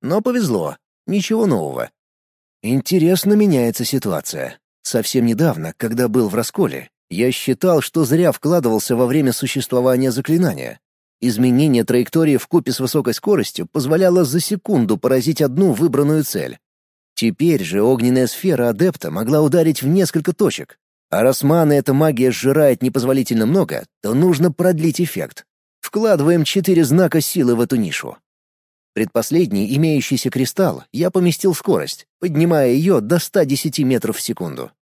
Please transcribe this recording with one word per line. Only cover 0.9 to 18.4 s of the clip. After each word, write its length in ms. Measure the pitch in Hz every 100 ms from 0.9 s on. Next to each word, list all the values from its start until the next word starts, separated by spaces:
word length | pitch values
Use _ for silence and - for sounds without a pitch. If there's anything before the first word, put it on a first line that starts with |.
| _ -
Ничего 380 | 196 - 220 208
нового. 460 | 110 76 64 60 _ _ _ _ _ _ _
Интересно 720 | 107 131 - 185 160 185 202
меняется 500 | 208 208 139 117 -
ситуация. 720 | 117 135 104 80 - 76 64 - _ _
Совсем 440 | - 117 110 131 117
недавно, 480 | 113 165 85 80 -
когда 300 | 113 117 123
был 220 | 120 107
в 60 | 110
расколе, 540 | 110 - 139 67 - _ -
я 240 | 87 123
считал, 480 | - - 123 185 160
что 240 | - 165 135
зря 260 | 160 175
вкладывался 640 | - 147 175 123 110 - 120
во 120 | 123
время 260 | 147 135
существования 800 | 113 131 139 - 127 127 127 131
заклинания. 680 | 120 143 165 175 78 60 - _ _ _ _
Изменение 640 | 120 107 127 123 151 123
траектории 540 | 101 123 120 160 156 131
вкупе 340 | - 170 135
с 80 | 123
высокой 340 | 131 151 123
скоростью 540 | 110 - 185 104 - 87
позволяло 560 | 151 131 160 185 180
за 160 | 151 160
секунду 580 | - 202 - 170 107 107
поразить 440 | 120 131 123 151
одну 320 | 143 131 190
выбранную 500 | 120 165 143 143 156
цель. 360 | 139 98 64 62 _ _ _ _ _ -
Теперь 460 | 113 90 165 143
же 180 | 85 98
огненная 460 | 113 131 123 127 123
сфера 420 | -